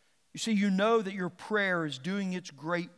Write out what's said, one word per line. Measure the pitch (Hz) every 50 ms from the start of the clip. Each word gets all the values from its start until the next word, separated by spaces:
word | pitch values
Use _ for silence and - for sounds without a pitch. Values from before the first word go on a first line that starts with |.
| _ _ _ _ _ _ -
You | 262
see, | - 226
you | 220 196 202 202
know | 190 190 202 220 226 226
that | 196 190 196
your | 196 180 170
prayer | 175 - - - 214 208 196 190 180 170 160
is | 151 139
doing | 131 131 175 196 202 196 185 180
its | 180 180 -
great | 143 131 143 160 175 175 175 170 -